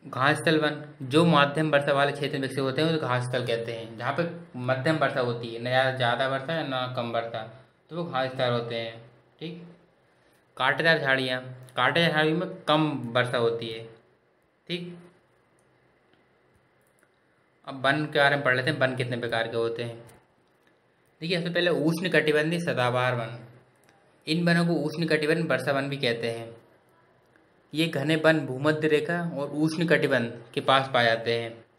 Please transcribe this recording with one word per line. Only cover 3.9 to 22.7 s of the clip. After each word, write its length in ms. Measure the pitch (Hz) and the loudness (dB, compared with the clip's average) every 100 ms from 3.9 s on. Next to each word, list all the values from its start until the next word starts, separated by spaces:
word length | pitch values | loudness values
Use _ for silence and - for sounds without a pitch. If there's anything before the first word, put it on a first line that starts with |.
| 110 | -8
जहाँ 160 | 120 139 | -6 -2
पे 60 | 170 170 - 123 | -4 -4 -14 -8
मध्यम 380 | 123 131 127 156 | -2 -2 0 2
वर्षा 220 | 139 139 | 0 0
होती 260 | 123 120 120 | -2 -2 -6
है, 140 | 113 | -8
ना 80 | 120 | 0
ज़्यादा, 260 | 131 131 127 | 2 2 2
ज़्यादा 300 | 120 123 131 | 0 0 0
वर्षा 260 | 135 131 | -2 -4
है 140 | 165 143 | -6 -4
ना 160 | 131 127 123 | -4 -4 -4
कम 140 | 120 | -4
वर्षा, 300 | 117 113 113 110 - - _ _ | -4 -4 -8 -10 -16 -20 _ _
तो 60 | 160 | -10
वो 80 | |
घास 280 | 165 131 131 | -6 -4 -4
स्थल 200 | 131 127 | -2 0
होते 240 | 120 117 117 | 0 -2 -6
हैं। 260 | 113 113 - _ _ _ | -8 -12 -20 _ _ _
ठीक, 220 | 160 170 - - _ _ _ _ _ _ _ - | -14 -12 -18 -20 _ _ _ _ _ _ _ -2
कांटेदार 420 | 127 139 160 160 | 0 2 2 2
झाड़ियाँ, 420 | 139 131 131 127 127 - - - | 2 0 0 -4 -8 -16 -12 0
कांटेदार 360 | 127 143 170 | 2 4 2
झाड़ियों 260 | 151 156 160 | 4 2 2
में 120 | 180 - - | -4 -8 0
कम 200 | 151 156 135 120 120 | 2 2 -2 -2 0
वर्षा 220 | 120 127 | 0 2
होती 320 | 117 117 117 | 0 0 -6
है। 140 | 113 113 - _ _ _ _ _ _ _ | -10 -14 -20 _ _ _ _ _ _ _
ठीक, 300 | 175 175 170 - _ _ _ _ _ _ _ _ _ _ _ _ _ _ _ _ _ _ _ _ _ _ _ _ _ - | -10 -10 -16 -20 _ _ _ _ _ _ _ _ _ _ _ _ _ _ _ _ _ _ _ _ _ _ _ _ _ -14
अब 180 | 135 131 | -2 2
वन 200 | 147 151 | 2 2
के 140 | 151 | 4
बारे 160 | 143 143 | 4 4
में 100 | 135 | 2
पढ़ 100 | 127 | 2
लेते 160 | 131 | 0
हैं, 80 | 131 | 0
वन 160 | 131 127 | 0 0
कितने 220 | 120 120 | -4 -4
प्रकार 300 | 117 117 113 | -2 -2 -2
के 100 | 117 | -2
होते 260 | 113 117 | -2 -4
हैं। 140 | 120 117 113 - _ _ _ _ _ _ _ _ _ _ | -8 -10 -18 -20 _ _ _ _ _ _ _ _ _ _
देखिए, 160 | 165 175 | -4 -2
सबसे 120 | 175 | 0
पहले 200 | 175 175 | 0 2
उष्ण 380 | 147 147 165 185 | 2 2 0 2
कटिबंधीय 480 | 165 151 151 156 170 | 2 4 2 2 0
सदाबहार 540 | 170 | -2